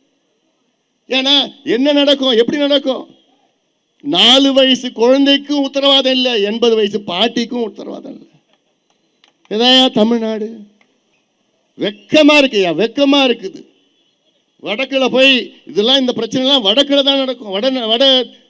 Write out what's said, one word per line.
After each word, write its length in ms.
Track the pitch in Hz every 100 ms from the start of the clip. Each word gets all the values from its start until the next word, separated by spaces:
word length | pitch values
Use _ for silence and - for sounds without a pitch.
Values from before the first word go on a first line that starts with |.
| _ _ _ _ _ _ _ _ _ _ -
ஏன்னா 460 | 262 262 285 - -
என்ன 280 | 135 226 285
நடக்கும், 460 | 285 285 277 262 226
எப்படி 200 | 240 294
நடக்கும்? 580 | 285 285 277 247 - _ _ _ _ _ _ _ _ _
நாலு 520 | 143 170 226 269 277
வயசு 380 | 269 262 254 247
குழந்தைக்கும் 720 | - 240 269 277 277 285 285
உத்தரவாதம் 500 | 269 277 277 269 262
இல்ல, 240 | 262 254 233
எண்பது 380 | 202 226 240
வயசு 260 | 220 202 208
பாட்டிக்கும் 600 | - 175 233 240 233 247
உத்தரவாதம் 560 | 214 - - - - -
இல்ல. 60 | - _ _ _ _ _ _ _ _ _ _ _ -
இதாயா 420 | 208 247 262 262
தமிழ்நாடு? 680 | 240 214 233 220 220 220 226 208 _ _ _ _ _ _ _ _ _ _ -
வெக்கமா 580 | 190 208 - 311 294 294
இருக்குய்யா, 340 | 269 208 180
வெக்கமா 560 | 160 226 285 277 277 262
இருக்குது. 380 | 240 190 - - _ _ _ _ _ _ _ _ _
வடக்குல 460 | 175 214 262 269 254
போய் 440 | 247 269 254 - - -
இதெல்லாம், 320 | 156 220 269
இந்த 140 | 254
பிரச்சனைலாம் 500 | 214 226 254 262 277
வடக்குல 380 | 196 233 285 277
தான் 140 | 277 277
நடக்கும், 320 | 262 254 214
வட, 200 | 196 262
வட 580 | 262 220 233 269 262 240 -